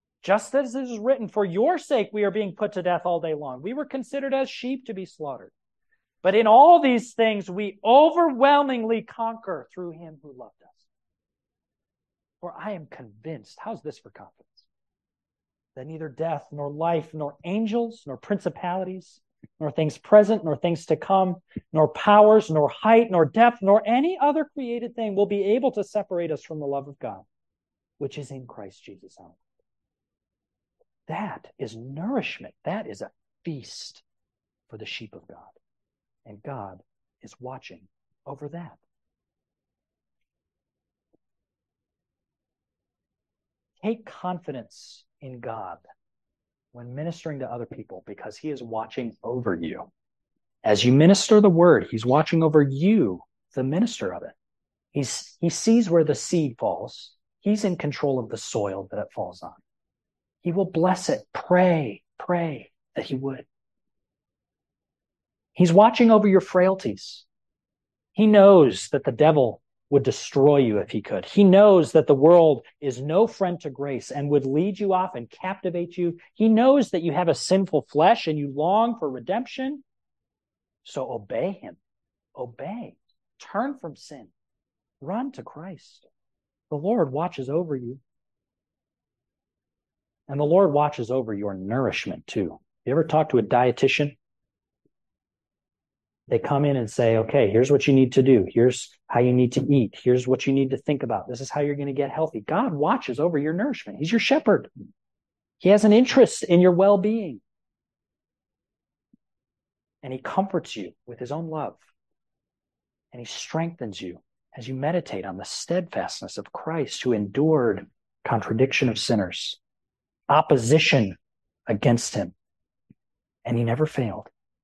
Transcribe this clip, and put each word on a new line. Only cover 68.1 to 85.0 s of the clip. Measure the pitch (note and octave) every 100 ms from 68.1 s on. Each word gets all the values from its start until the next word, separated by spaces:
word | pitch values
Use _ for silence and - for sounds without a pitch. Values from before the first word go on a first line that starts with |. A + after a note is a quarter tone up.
He | - G#3+
knows | G#3 G3 F#3+ C3+ F#2 -
that | C#3
the | C#3
devil | A#2 D3+ D3+ B2 - _ _ -
would | C#3
destroy | B2+ - - C#3+ C#3+ C#3+
you | B2 G#2
if | F2+
he | G#2+
could. | - G2
He | - -
knows | G3+ F#3 G#3 F#3 D3+
that | D#3+ -
the | C#3
world | D3+ F3 D#3+ C3+ - -
is | C#3+ A#2+
no | C#3+ E3+ A3+
friend | - F#3 E3+
to | D3
grace | B2+ C#3+ B2+ -
and | C#3+ C#3+
would | C#3+ C3+
lead | D3 F#3+ G3
you | G3+
off | F#3 F#3
and | B2 A#2
captivate | - F#3 G3 F#3 F3 F3 E3+
you. | F3 E3+ _
He | - A3
knows | A3 B3+ C#4+ A3
that | F3+
you | E3
have | D3+ F3
a | C3
sinful | - F#3+ G3 D3 -
flesh | D3 E3+ A3+ -
and | D3+
you | C#3+
long | C3+ D#3+ G#3 A#3 A#3
for | D3+
redemption. | B2+ A#2 G#3 B3+ - C4 D4 _ _ _ _ _ _ _ _ _ _
So | - D3 B2+
obey | A#2 G2+ A#2 F3 F#3+
him. | G2 E2 _ _ _ _ _ -
Obey. | B2 A2+ C#3+ A#3 F3 _ _ _ _ _
Turn | - G3 C4+ C4+
from | E3 C3+
sin. | - C#3+ - _ _ _ _ _ _
Run | _